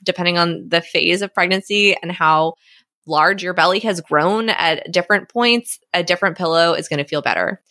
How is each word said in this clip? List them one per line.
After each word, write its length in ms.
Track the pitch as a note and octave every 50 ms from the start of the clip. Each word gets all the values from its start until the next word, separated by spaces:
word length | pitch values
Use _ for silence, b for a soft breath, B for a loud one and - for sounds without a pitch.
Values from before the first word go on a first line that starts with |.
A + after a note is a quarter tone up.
| -
depending 320 | F#3+ F3+ - F3 F3 F3
on 320 | F3 E3+ E3+ E3 - - -
the 140 | E3+ E3+
phase 400 | E3+ - - E3 D#3+ E3+ F3 G3
of 100 | G3+ F#3+
pregnancy 640 | - G3 F3+ F3+ F#3+ F#3+ - - G#3 G#3 G3+ G3 F#3
and 160 | - - E3+
how 420 | F3+ - E3 D#3 D#3 D#3 D#3+ E3 - b b b b b b _ _ _ _
large 360 | D#3 D#3 D3+ D#3 F3+ G3 F#3+
your 120 | F3+ F3+ F3
belly 240 | D#3+ D#3+ F3+ F#3+ G#3
has 240 | A3 A3 F#3+ E3+
grown 480 | - - D#3 D3 D#3 F3+ G#3 A3 A3+ A3
at 420 | - - - E3 D#3+ - - -
different 380 | E3+ F3+ F3+ - G#3 F#3+ F#3 -
points, 480 | - A#3+ A#3+ A#3+ A#3+ A#3+ A#3+ - - - _ _ -
a 80 | F3+
different 340 | F3 F3 F3 - G3+ F#3 E3+
pillow 380 | F#3+ F3+ E3 E3 E3 E3+ E3+ D#3+
is 140 | D#3 D3+ -
gonna 180 | D#3 C#3+ C#3+
feel 160 | - D#3 D3
better. 400 | - - F2 F2 F2+ - F#3+ - b b